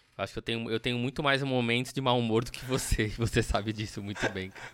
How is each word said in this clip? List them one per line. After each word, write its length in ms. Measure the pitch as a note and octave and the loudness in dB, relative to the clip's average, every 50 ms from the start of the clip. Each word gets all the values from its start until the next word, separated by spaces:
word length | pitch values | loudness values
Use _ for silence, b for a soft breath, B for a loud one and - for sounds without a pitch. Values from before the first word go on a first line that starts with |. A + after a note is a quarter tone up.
| b b _ | b b _
Eu 80 | - G2 | -6 -6
acho 80 | - | -4
que 60 | - A2+ | -6 -8
eu 40 | |
tenho, 280 | - - A#2 A2+ A2+ A2 | -4 -4 -4 -2 -2 -2
eu 100 | A2+ A2 | -2 0
tenho 180 | - B2+ B2 A#2+ | 0 0 0 0
muito 240 | A#2+ B2+ B2+ - | -2 -2 -2 0
mais 200 | D#3 C#3 C#3 C3+ | 2 2 2 2
momentos 500 | C#3 C#3 B2+ B2+ A#2+ A#2 A#2 A#2+ B2 - | 2 2 2 2 4 4 2 2 0 -2
de 80 | - C#3 | -4 0
mau 180 | C3+ C3 B2 B2 | 2 4 4 4
humor 260 | A#2+ A2+ A2 A2+ A#2+ | 4 4 4 2 2
do 60 | - | 0
que 140 | - - - | -8 -10 -2
você, 400 | B2 B2+ C3 - - - - A2 | 0 0 0 2 0 2 2 2
<laughs> 20 | |
e 40 | G#2 | 0
você 320 | F#2+ - A#2 G#2+ - A#2+ | 0 0 -2 2 2 2
sabe 300 | A2 - - G#2 G2+ A2 | 2 4 0 0 0 -2
disso 300 | G#2+ G#2+ A2 G2 - G#2+ | -4 -4 -6 -8 -8 -8
muito 260 | G2+ G2+ G2+ - - G#2+ | -8 -8 -4 -2 -4 -2
bem. 220 | G2 F#2+ F#2+ F#2+ B B B B | -2 -4 -8 -8 B B B B